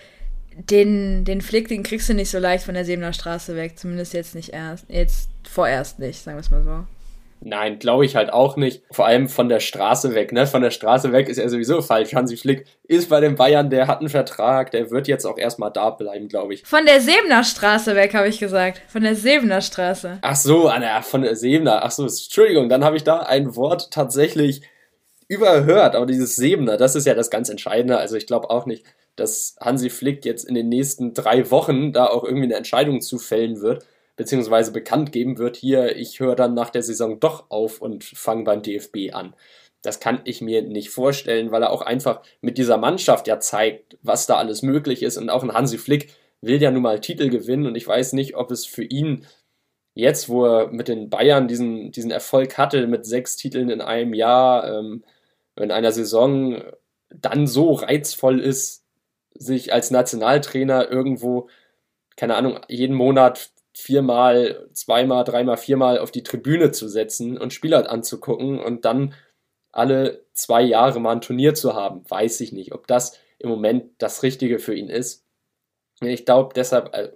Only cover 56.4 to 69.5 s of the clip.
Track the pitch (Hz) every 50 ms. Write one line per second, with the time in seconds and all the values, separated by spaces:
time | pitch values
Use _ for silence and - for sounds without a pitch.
56.4 | 135 131 120 101 - - - - _ _ _ _ _ _ - - - - 107 143
57.4 | 147 139 - 135 160 170 143 - - 101 135 151 147 - - - - 131 131 131
58.4 | - 139 131 - - - - - _ _ _ _ _ _ _ _ _ _ - -
59.4 | 143 131 131 127 - - - 120 120 - 127 123 127 - - 113 107 117 135 147
60.4 | 143 - - 131 131 135 131 127 123 - 127 131 131 135 131 - - 123 123 123
61.4 | 120 - _ _ _ _ _ _ _ _ _ _ _ _ _ - - 117 113 104
62.4 | 127 131 - - - - 123 120 127 131 139 131 123 131 135 135 131 127 - -
63.4 | - - _ _ _ _ - - - - 135 139 135 127 120 120 127 123 120 123
64.4 | 123 107 - - - - - - - - 110 120 127 131 127 123 123 123 117 120
65.4 | 123 123 117 113 - - 139 131 131 127 123 117 - - - 120 - - - 113
66.4 | - 139 156 170 165 135 - - 110 110 101 110 110 - - - 117 117 123 -
67.4 | - 123 - - - 160 165 135 - - 117 117 113 - 123 110 - - 117 104
68.4 | 127 139 139 - - - 120 117 - 113 117 131 139 143 - - _ _ _ _
69.4 | _ _